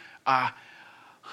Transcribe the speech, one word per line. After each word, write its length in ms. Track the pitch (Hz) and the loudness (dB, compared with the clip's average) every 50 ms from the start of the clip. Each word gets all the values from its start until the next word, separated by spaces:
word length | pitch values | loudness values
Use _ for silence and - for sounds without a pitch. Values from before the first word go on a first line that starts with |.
| - - - - - | -20 -20 -20 -6 -2
uh, 240 | 139 135 127 127 127 - - - - - - - - - - - - - _ - - | 0 2 2 0 -2 -6 -10 -18 -20 -20 -20 -20 -20 -20 -20 -20 -20 -20 _ -20 -20